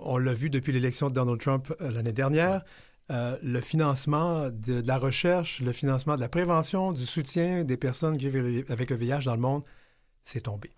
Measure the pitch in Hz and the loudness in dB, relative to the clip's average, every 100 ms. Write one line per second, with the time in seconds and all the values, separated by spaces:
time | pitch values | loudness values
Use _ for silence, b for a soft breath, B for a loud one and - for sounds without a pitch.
0 | - 127 127 120 139 135 131 127 127 123 | -2 0 2 2 0 0 0 2 0 0
1 | 139 131 123 120 147 135 135 160 147 117 | -2 2 0 0 0 0 -2 -6 -4 -2
2 | 117 110 139 151 175 190 190 - - - | -2 0 2 4 2 0 -4 -18 -20 -20
3 | - 123 120 127 135 123 120 160 151 135 | -6 -4 -2 -4 -2 -2 0 2 4 2
4 | - 147 175 165 139 113 110 123 117 131 | 2 2 2 0 -2 -4 -2 0 0 0
5 | 131 131 175 180 165 - 123 120 139 131 | 2 2 4 4 2 -2 -2 0 0 0
6 | 135 147 120 170 175 165 160 190 190 156 | 0 -2 0 0 2 2 2 0 0 -2
7 | 123 - 147 170 175 180 151 127 131 127 | -4 -4 -2 0 0 0 0 0 0 0
8 | 160 156 135 135 123 120 139 117 127 123 | 0 0 0 0 0 -2 -2 -4 -2 -2
9 | 120 143 131 117 127 139 - b b b | 0 0 0 0 0 0 -4 b b b
10 | b b - 120 - 101 - | b b -10 -8 -6 -8 -10